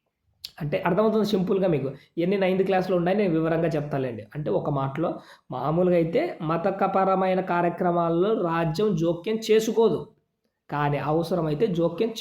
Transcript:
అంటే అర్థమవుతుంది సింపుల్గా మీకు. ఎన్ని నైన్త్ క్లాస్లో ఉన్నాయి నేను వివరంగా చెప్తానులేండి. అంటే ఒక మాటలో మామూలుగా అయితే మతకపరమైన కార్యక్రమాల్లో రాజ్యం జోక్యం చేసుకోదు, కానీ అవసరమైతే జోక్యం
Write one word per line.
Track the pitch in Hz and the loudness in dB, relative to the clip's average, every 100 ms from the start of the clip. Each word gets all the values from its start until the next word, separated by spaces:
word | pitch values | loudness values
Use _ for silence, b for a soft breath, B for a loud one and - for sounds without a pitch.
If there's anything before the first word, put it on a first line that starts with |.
| _ _ _ _ - - | _ _ _ _ -20 -10
అంటే | 151 - 175 | -6 -2 0
అర్థమవుతుంది | 175 220 214 208 | 2 2 2 2
సింపుల్గా | 233 180 202 185 | 0 2 2 2
మీకు. | 147 131 - B - | 0 -2 -8 B -4
ఎన్ని | 175 202 | 0 2
నైన్త్ | 185 185 | 2 2
క్లాస్లో | 190 185 185 180 | 2 0 2 0
ఉన్నాయి | 175 202 | 2 2
నేను | 196 | 2
వివరంగా | 160 160 160 165 | 2 0 0 0
చెప్తానులేండి. | 151 147 143 131 110 107 143 | -2 -2 -4 -4 -6 -10 -8
అంటే | 151 | -2
ఒక | 190 147 | -2 0
మాటలో | 143 135 139 170 330 B B B | -2 -2 -2 -4 -4 B B B
మామూలుగా | 127 135 165 180 175 | -6 -2 0 2 2
అయితే | 165 226 349 - | 2 0 -2 -4
మతకపరమైన | 156 165 202 190 190 190 190 185 185 185 | -4 -2 -2 0 0 2 2 2 2 0
కార్యక్రమాల్లో | 180 175 175 170 180 170 170 165 196 226 | 0 0 0 0 0 0 2 2 2 0
రాజ్యం | 175 165 165 156 214 170 | 0 0 -2 0 0 2
జోక్యం | 165 170 220 220 220 | 0 -2 -4 -4 2
చేసుకోదు, | 220 220 214 226 143 - _ _ _ _ _ - | 2 2 2 2 2 -6 _ _ _ _ _ -8
కానీ | 147 147 143 | -2 0 0
అవసరమైతే | 139 160 165 185 160 151 226 | 0 -2 0 -2 -2 0 0
జోక్యం | 170 165 170 226 - | 0 0 0 -4 0